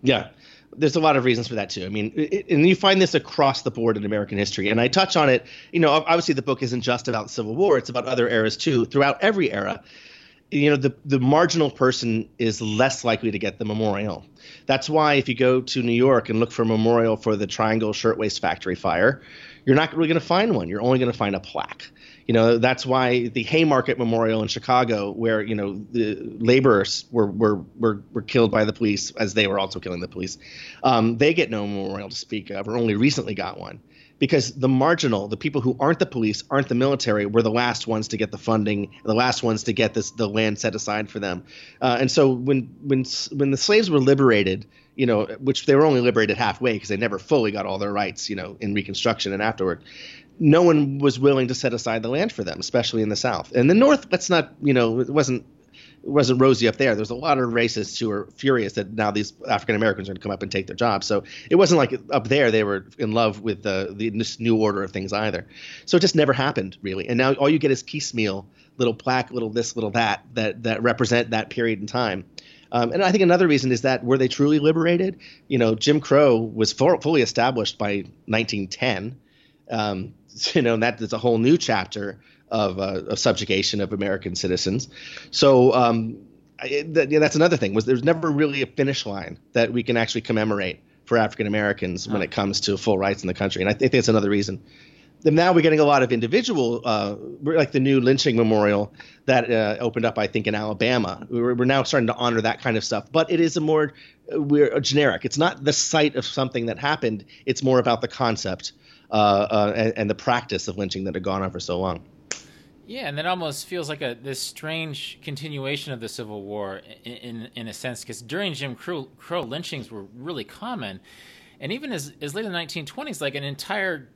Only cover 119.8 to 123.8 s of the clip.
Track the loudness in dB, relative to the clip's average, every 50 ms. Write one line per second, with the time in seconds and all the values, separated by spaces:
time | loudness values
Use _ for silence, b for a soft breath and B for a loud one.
119.8 | -12 -12 -14 -16 -16 -16 -18 -16 -14 -12 -10 -10 -10 -12 -14 -16 -12 -12 -10 -10
120.8 | -10 -10 -12 -14 B B B B B B B B B B B B -10 -10 -10 -8
121.8 | -8 -8 -8 -8 -10 -12 -14 _ -12 -10 -8 -8 -8 -6 -6 -8 -8 -8 -10 -12
122.8 | -12 -12 -12 -12 -12 -12 -10 -6 -6 -6 -6 -6 -8 -8 -10 -10 -10 -8 -6 -4